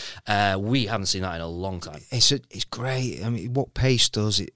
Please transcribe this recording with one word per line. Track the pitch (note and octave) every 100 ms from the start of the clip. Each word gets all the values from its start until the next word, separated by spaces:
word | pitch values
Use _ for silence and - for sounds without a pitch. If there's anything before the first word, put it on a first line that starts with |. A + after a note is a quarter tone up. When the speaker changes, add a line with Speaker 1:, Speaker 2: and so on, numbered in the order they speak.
| - - -
Speaker 1:
Uh, | G#2 G2+ F#2+
we | G#2 C3+ G#2
haven't | A2 F#2+
seen | G2
that | F#2 E2+
in |
a | E2
long | E2+ F#2+ F2
time. | E2 D2+ -
Speaker 2:
It's | B2 -
a, | C#3 -
it's | G#2+
great. | - A#2+ B2+ C3 B2 D2+
I | G#2+
mean, | A#2 G#2+
what | C3 -
pace | - C3 A#2+ -
does, | G#2+ G#2+ G2+
it, | -